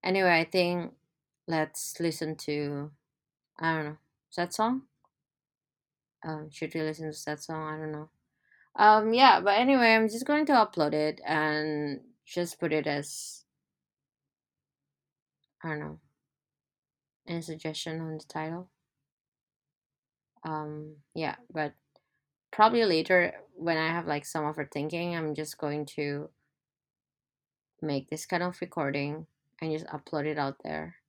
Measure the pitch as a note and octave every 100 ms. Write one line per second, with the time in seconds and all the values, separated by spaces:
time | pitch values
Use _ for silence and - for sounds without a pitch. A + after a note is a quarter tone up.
0 | F#3 F#3+ F#3 E3+ E3 F#3+ F3 F3 E3 -
1 | _ _ _ _ - D#3+ D#3 - - -
2 | E3+ D#3 D#3 D#3 - D3 D3 C#3+ D3 D3
3 | _ _ _ _ _ - E3 D#3+ D3+ D3+
4 | _ _ _ - F3 - A3 C4 - _
5 | _ _ _ _ _ _ _ _ _ _
6 | _ _ D#3+ D#3 D3+ D3 D#3+ E3 D#3 D#3
7 | D#3 D3+ - D3+ - D#3+ D#3 D#3 D#3 D3+
8 | D#3 _ _ _ _ _ _ - G#3 G#3+
9 | A3 A#3 C4 F#3 F#3 G3+ B3+ C4+ A#3 A3
10 | A3 A3+ C4 D4 D4+ C4 G#3+ - D3 D3+
11 | D3+ D#3 - D#3 D3+ D3+ D#3 D3+ D3 C#3
12 | - _ _ - F3 - E3+ D#3 D3+ C#3+
13 | C#3+ - - - _ _ _ _ _ _
14 | _ _ _ _ _ _ _ _ _ _
15 | _ _ _ _ _ _ E3 D3+ D3+ D#3
16 | _ _ _ _ _ _ _ _ _ _
17 | _ _ - E3+ E3 D#3 D#3+ D#3 - D#3+
18 | D#3+ D#3 - D#3+ D#3 E3+ F#3 _ _ _
19 | _ _ _ _ _ _ _ _ _ _
20 | _ _ _ _ D#3+ D#3 D3+ D3+ D3+ D3+
21 | _ - D#3+ - _ D#3 D3+ - _ _
22 | _ _ _ _ _ - A3 A#3 A3 D#3+
23 | - F#3 F3 - - - E3 D#3+ D#3+ E3+
24 | E3+ D3 D3 D#3+ D3+ D3+ C#3+ D3 D3+ E3
25 | F3 E3+ D#3 D3 D3+ - D3+ D3 C#3+ -
26 | C#3+ C#3+ D3+ _ _ _ _ _ _ _
27 | _ _ _ _ _ _ _ _ D#3 C#3
28 | C3 D#3 - F3+ F3+ F3+ F3 - C#3 C#3
29 | C#3+ D3+ D#3+ _ _ _ D#3+ D#3 D#3+ D3+
30 | - D#3 D3+ D3+ C#3 C#3 - D#3 D#3+ -